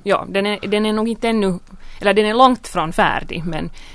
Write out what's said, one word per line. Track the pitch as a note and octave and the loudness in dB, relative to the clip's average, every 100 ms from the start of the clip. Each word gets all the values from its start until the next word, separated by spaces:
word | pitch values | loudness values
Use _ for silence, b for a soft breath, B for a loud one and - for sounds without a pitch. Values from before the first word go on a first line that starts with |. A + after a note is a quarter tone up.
ja, | G3+ F#3+ - | -2 -2 0
den | G3 G3+ | -2 -2
är, | G#3 G3+ | -4 -2
den | G#3 G#3+ | 0 0
är | |
nog | G#3+ A3+ | 0 -2
inte | A3 A3+ | -2 0
ännu, | A3+ G3 F3+ - - b b | 2 0 -2 -8 -18 b b
eller | G3 | 2
den | G3 G#3+ | 4 2
är | |
långt | A3+ C4 B3 - | 6 6 4 -4
från | F3+ D#3+ | -4 -2
färdig, | G3 F3 - - E3+ E3+ | 2 2 0 -4 -6 -6
men, | D#3+ E3+ B B | -6 -6 B B